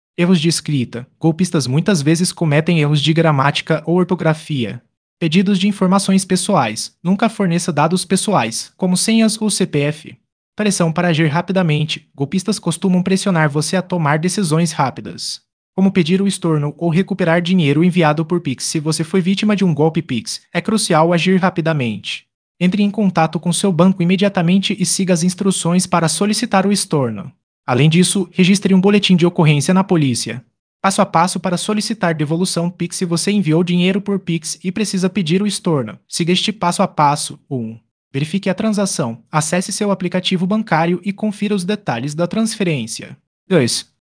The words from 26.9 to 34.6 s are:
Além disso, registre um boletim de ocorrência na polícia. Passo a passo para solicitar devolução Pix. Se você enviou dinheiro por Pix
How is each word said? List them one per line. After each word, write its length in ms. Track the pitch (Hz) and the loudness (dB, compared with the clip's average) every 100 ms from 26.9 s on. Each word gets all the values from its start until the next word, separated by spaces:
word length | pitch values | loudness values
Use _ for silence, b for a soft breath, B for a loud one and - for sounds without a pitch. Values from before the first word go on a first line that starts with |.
| 156 123 107 92 - _ _ - | 0 0 -4 -12 -16 _ _ -2
Além 240 | 123 151 | 2 4
disso, 380 | 160 180 202 180 | 4 2 0 -2
registre 420 | - 180 202 202 | 0 2 2 4
um 80 | 190 | 4
boletim 360 | 196 208 202 185 | 4 4 4 4
de 100 | 170 | 2
ocorrência 480 | 175 151 147 139 | 2 2 4 2
na 80 | 185 | 0
polícia. 640 | 190 175 139 117 - 113 - _ _ _ | 2 2 2 -2 -4 -10 -12 _ _ _
Passo 220 | 196 190 | -2 0
a 40 | 196 | 0
passo 340 | 165 180 185 | 2 0 0
para 160 | 190 175 | -4 -4
solicitar 580 | - 214 - 226 180 | -2 -2 -2 -2 -2
devolução 560 | 165 147 165 185 - 170 | 0 -2 0 -2 -2 -4
Pix. 260 | 180 175 - | -4 -8 -4
Se 80 | |
você 280 | 180 170 - | -4 -2 0
enviou 320 | 208 156 156 | 0 2 2
dinheiro 360 | 175 180 180 196 | 2 2 2 0
por 200 | 202 196 | -2 -4
Pix 380 | - 165 - - | -2 -4 -4 -10